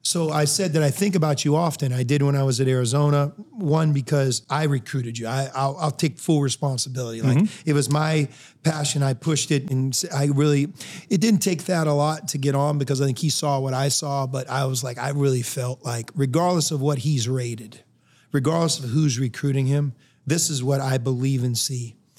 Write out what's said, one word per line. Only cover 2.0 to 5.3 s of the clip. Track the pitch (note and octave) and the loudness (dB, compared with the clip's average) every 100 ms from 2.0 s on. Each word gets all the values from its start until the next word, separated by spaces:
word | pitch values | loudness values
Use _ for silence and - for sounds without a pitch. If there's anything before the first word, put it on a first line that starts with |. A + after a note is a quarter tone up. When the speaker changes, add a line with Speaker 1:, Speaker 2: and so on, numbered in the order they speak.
Speaker 1:
did | A#2+ C#3+ | 0 2
when | C#3 | 2
I | C#3 | 2
was | C3+ B2 | 2 2
at | C3 | 2
Arizona. | B2+ B2 C#3 D3 D3 C#3+ - - | 2 2 2 4 4 0 -4 -16
One, | A#3+ E3+ D#3 D#3+ | -6 0 2 2
because | C#3 B2 D3 C3+ A#2 - | 2 2 2 2 -2 -2
I | C#3+ | 0
recruited | D#3 C3+ - C#3 A#2+ A2+ | 0 0 -2 -6 -4 -6
you. | |
I, | A2+ | -4